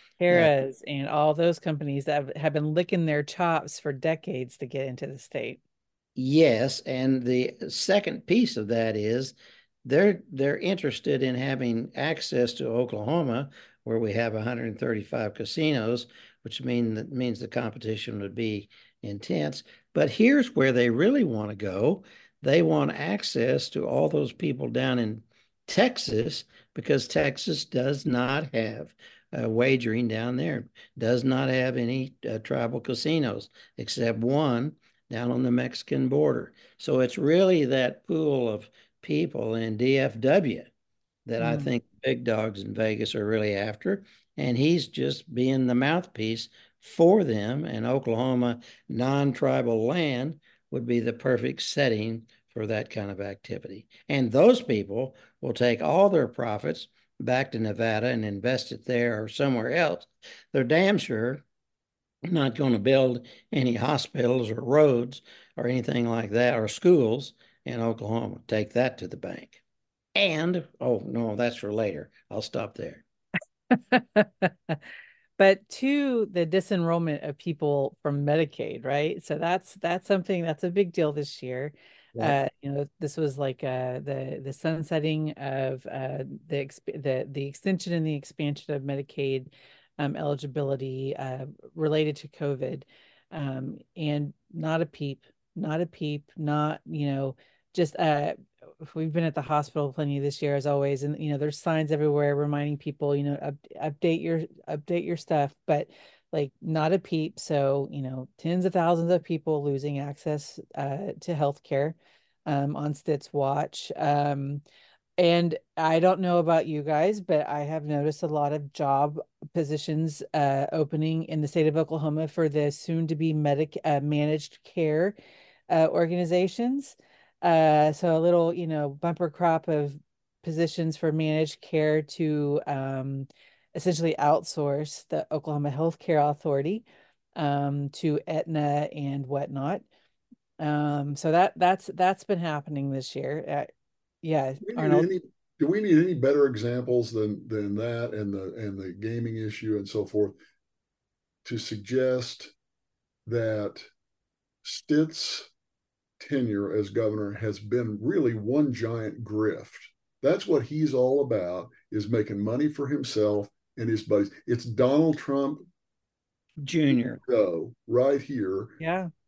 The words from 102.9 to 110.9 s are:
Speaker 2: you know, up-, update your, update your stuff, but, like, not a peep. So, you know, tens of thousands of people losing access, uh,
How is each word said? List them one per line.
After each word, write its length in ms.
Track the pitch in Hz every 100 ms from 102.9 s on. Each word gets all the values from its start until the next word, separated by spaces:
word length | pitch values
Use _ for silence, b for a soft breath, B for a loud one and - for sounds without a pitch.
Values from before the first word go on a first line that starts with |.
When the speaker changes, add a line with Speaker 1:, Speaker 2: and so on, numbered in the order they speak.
| 143 143 143
Speaker 2:
you 60 |
know, 120 | 143
up-, 200 | 139 143 143 - -
update 420 | 156 143 170 165
your, 200 | 165 165 - - -
update 380 | 151 - 175 170
your 100 | 165
stuff, 380 | - 156 143 - -
but, 220 | 151 - b b b b
like, 200 | 156 143 -
not 320 | - 156 160
a 60 | 185
peep. 400 | - 160 156 -
So, 500 | - 147 139 139 135
you 120 | 143
know, 260 | 131 131 127 _
tens 260 | 165 180
of 80 | 185
thousands 380 | 180 165 170 170
of 120 | 180
people 400 | - 160 160 151
losing 380 | 143 139 147 143
access, 580 | 143 143 165 151 - - -
uh, 380 | - 139